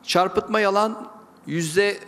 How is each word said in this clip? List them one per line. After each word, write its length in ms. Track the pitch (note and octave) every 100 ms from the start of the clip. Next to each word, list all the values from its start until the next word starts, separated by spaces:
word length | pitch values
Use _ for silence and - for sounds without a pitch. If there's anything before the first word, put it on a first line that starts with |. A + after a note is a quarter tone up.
Çarpıtma 580 | - F3 F#3 F#3+ G#3+ A3
yalan 520 | G3+ G3 A3 A3 - - - - -
yüzde 520 | D#3 D#3+ E3+ G3+ G3